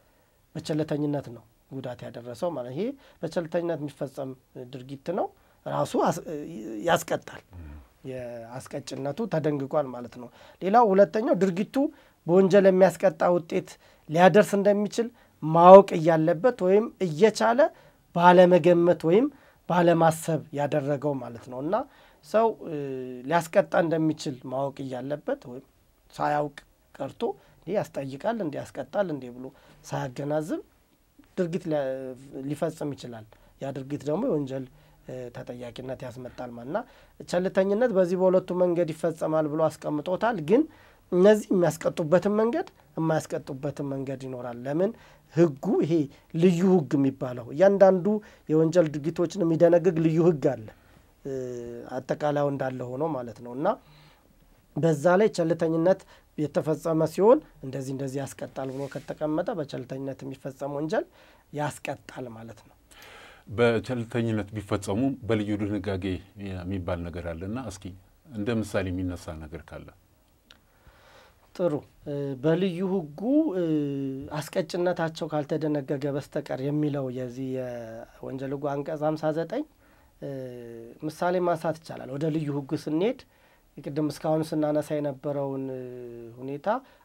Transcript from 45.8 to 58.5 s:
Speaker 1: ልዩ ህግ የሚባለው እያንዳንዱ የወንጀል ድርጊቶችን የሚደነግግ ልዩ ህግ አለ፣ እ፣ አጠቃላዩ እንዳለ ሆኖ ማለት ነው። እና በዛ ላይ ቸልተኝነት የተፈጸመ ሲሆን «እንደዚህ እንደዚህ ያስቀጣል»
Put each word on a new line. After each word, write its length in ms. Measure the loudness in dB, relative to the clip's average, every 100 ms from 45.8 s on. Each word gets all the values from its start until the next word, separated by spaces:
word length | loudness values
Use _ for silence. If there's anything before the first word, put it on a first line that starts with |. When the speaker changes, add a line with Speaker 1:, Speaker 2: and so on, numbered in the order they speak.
| 2 0 0 -6 _
Speaker 1:
ልዩ 280 | 2 4 4 4
ህግ 220 | 4 4
የሚባለው 520 | 2 0 0 -8 -8 -10
እያንዳንዱ 560 | 4 4 8 6 6 0 -2 -4 -20 0
የወንጀል 380 | 2 4 4 2
ድርጊቶችን 540 | 0 -6 -2 -4 -2
የሚደነግግ 560 | 0 4 6 6 4 2
ልዩ 200 | 2 4
ህግ 220 | 4 4 0
አለ፣ 200 | -2 -10 -20 _ _ _ _
እ፣ 120 | -10 -8 -8 -10 -12 -14 -10
አጠቃላዩ 560 | -10 -6 -2 0 0 0
እንዳለ 320 | -2 -4 -6 -8
ሆኖ 180 | -4 -4
ማለት 320 | -4 -8 -12
ነው። 120 | -12
እና 140 | -4 -2 -2 -8 -20 -20 _ _ _ _ _ _ 0
በዛ 300 | 2 4 4 4
ላይ 140 | 4
ቸልተኝነት 720 | 2 -2 0 0 2 2 2 -2 -20 _ -6
የተፈጸመ 640 | -2 -2 -2 -2 0 0 0
ሲሆን 320 | 2 4 4 2 -16
«እንደዚህ 320 | -12 -10 -8
እንደዚህ 260 | -8 -6 -6
ያስቀጣል» 500 | -8 -10 -14